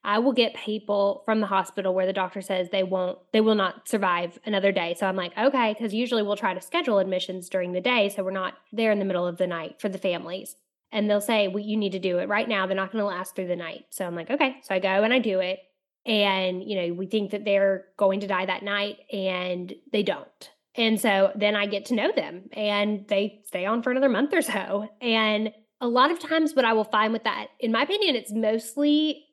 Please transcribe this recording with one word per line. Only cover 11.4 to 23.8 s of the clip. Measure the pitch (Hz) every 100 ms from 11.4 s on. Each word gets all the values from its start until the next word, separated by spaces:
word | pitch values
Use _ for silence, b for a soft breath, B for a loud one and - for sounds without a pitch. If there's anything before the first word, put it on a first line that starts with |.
| 196
"Well, | 196
you | 208 214
need | 202
to | 185
do | 185 175
it | 185
right | 208 233
now. | 202 190
They're | 190
not | 190
gonna | 220
last | 202 180 190 -
through | 180
the | 175
night." | 165 - -
So | - 180
I'm | 170
like, | 165
"Okay." | 294 285 262
So | -
I | 190
go | 190 196
and | 220
I | 254
do | 226 185
it. | 185 190 - _ _ _ 233
And, | 214 202 190 185 185
you | 202 196
know, | 175
we | 175 190
think | 220 202
that | 208
they're | 214 196 196 190 - -
going | 196 196
to | 196
die | 185 190
that | 185
night | 202 202 208 - -
and | 202 185 185 180 180 180 - -
they | 208
don't. | 202 147 - - - _ _ -
And | 226 220
so | 233 196 196 208
then | 208 208
I | 202
get | 202 -
to | 226
know | 302
them | - 151 175 190
and | - 208 202 208 208 202
they | 196 208 -
stay | - 185 190
on | 233